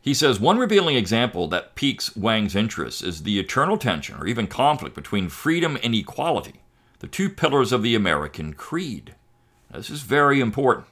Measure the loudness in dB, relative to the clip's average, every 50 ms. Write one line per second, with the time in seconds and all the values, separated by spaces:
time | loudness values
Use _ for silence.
0 | _ 0 0 4 4 4 4 4 4 4 4 4 2 4 4 4 4 4 2 2
1 | 2 2 2 2 2 0 0 -4 -2 -2 -2 -4 -4 -6 _ -2 -2 -2 0 -2
2 | -6 -8 -6 -2 0 0 2 2 0 0 0 0 -2 0 -2 -6 -6 -6 -8 -8
3 | -6 -8 -8 -6 -4 0 0 0 0 0 0 0 2 2 0 0 0 -2 -2 -2
4 | -6 -10 -10 -6 -4 -4 -2 -2 -4 -4 0 2 2 2 2 0 -4 -10 -12 -12
5 | -8 -4 -2 -2 -2 -4 -6 -4 -2 0 0 2 0 -2 -2 -2 -2 0 0 0
6 | -2 -4 -6 -4 -2 -2 -2 -2 -4 -8 -20 -20 _ _ _ _ _ _ _ _
7 | -16 -10 -4 -2 -2 -2 -2 0 0 2 4 4 4 4 2 2 2 2 2 2
8 | 2 2 2 0 -2 -6 -8 -10 -10 -10 -10 -12 -12 -8 -6 -6 -6 -6 -10 -10
9 | -12 -18 -20 _ _ _ _ _ _ _ _ _ _ _ -16 -14 -12 -10 -12 -12
10 | -4 0 2 4 6 6 4 4 2 2 0 2 4 4 2 2 -2 _